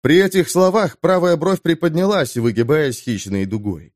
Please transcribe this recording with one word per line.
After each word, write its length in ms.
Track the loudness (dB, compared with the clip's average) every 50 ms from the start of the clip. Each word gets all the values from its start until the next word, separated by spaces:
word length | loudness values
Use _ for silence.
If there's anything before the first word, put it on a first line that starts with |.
При 160 | 2 4 4
этих 320 | 4 4 4 2 0 -2 0
словах 500 | 2 2 2 4 2 0 -2 -2 -4 _
правая 360 | 0 0 2 2 2 2 0
бровь 260 | 2 0 -2 -2 -2
приподнялась, 760 | _ -2 -2 0 0 -2 0 0 0 0 0 0 -2 -2 -4
выгибаясь 640 | -2 -2 -2 0 0 0 0 0 0 0 -2 -4 -6
хищной 440 | -6 -6 -6 -6 -6 -6 -4 -4 -4
дугой. 480 | -4 -6 -6 -6 -6 -8 -8 -12 -20 _